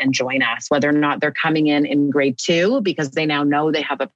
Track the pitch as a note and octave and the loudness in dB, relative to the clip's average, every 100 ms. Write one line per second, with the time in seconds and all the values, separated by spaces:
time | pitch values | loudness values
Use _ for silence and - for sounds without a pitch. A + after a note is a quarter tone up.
0 | C3+ B2+ B2+ C3+ A#2+ A#2 - D3 D3 D3 | -2 0 -2 -2 -2 -4 -2 0 2 2
1 | D3 C3+ D3+ - D#3+ D#3 D3+ D3 D3 C#3+ | 2 0 -2 -2 -2 0 2 2 2 2
2 | C#3+ C#3+ C3+ B2 - E3+ F#3+ C4 F#3+ D#3+ | 2 2 0 0 0 2 2 0 0 -2
3 | C#3 D#3 D#3 C#3+ D3 C#3+ D#3 D3+ C#3+ C3+ | -4 -2 -2 0 0 2 0 0 -2 -4
4 | C3+ | -6